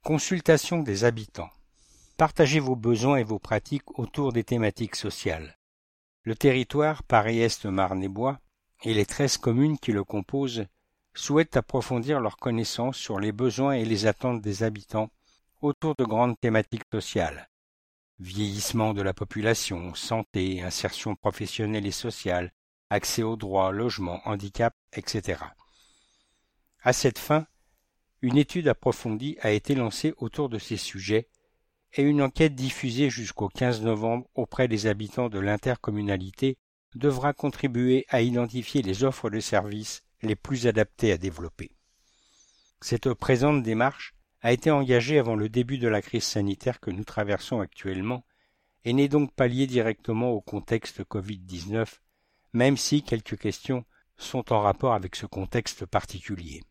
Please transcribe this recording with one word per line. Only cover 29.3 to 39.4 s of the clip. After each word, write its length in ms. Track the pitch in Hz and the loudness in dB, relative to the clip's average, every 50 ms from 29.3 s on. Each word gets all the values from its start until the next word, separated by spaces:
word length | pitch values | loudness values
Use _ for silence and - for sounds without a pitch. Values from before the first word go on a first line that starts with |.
| 151 - | -8 -2
a 100 | - 110 | 0 2
été 240 | 104 104 - - 143 | 2 2 2 0 0
lancée 400 | 135 120 110 - - - 156 156 | 0 0 -2 -2 -2 -2 -2 -2
autour 320 | _ 120 110 - - 147 131 | _ -8 -6 -4 -4 -4 -2
de 80 | 117 | -4
ces 200 | 107 - - 110 | -6 -6 -6 -8
sujets 520 | 101 - - - 98 92 95 104 110 113 _ _ _ _ _ _ _ _ _ _ _ _ _ - | -8 -6 -10 -10 -10 -4 0 0 0 0 _ _ _ _ _ _ _ _ _ _ _ _ _ 0
et 80 | - | 2
une 200 | 139 147 147 143 | 4 4 4 4
enquête 320 | 139 131 - - 160 156 143 | 2 2 4 4 4 4 4
diffusée 560 | 127 131 131 - - - 131 113 123 147 135 | 0 -4 -4 -4 -4 -4 -4 0 2 0 0
jusqu'au 380 | 117 123 113 98 - - 107 | 0 -4 -8 -10 -6 -4 -4
quinze 340 | 98 - - 127 123 120 110 | -4 -2 0 0 0 0 0
novembre 460 | 110 113 110 104 110 113 117 123 123 _ _ | 0 0 0 0 0 -2 -2 -2 -4 _ _
auprès 320 | - 120 - - - 127 | -6 -6 -4 0 0 0
des 200 | 120 113 104 101 | 2 2 0 0
habitants 420 | 113 104 101 110 101 - - 123 120 | 0 0 0 -4 -8 -4 -4 -4 -2
de 100 | 104 98 | -2 -2
l'intercommunalité 1160 | 98 104 107 104 - 131 123 - - - 104 104 104 101 101 92 92 95 - - 135 135 131 _ _ _ _ _ _ _ - | 0 0 0 0 0 -2 -2 -2 -4 -4 -4 -2 -2 -2 -2 -2 -4 -8 -4 -2 0 0 0 _ _ _ _ _ _ _ -8
devra 380 | 131 127 147 135 127 135 147 139 | 0 0 0 0 2 0 -2 -2
contribuer 720 | - - 143 - - - 135 120 120 123 127 127 131 - - | 0 -4 -4 -2 -2 -4 -2 0 2 4 4 4 4 2 2
à 120 | - 123 | 2 2
identifier 600 | 117 123 120 120 120 117 113 123 110 - - 143 | 2 4 2 0 0 0 -4 -8 -8 -2 -2 0
les 220 | 117 95 95 98 131 | 0 0 0 2 2
offres 260 | 135 123 - - 110 | 0 0 0 -4 -4
de 100 | 101 | -4
services 640 | 110 | -2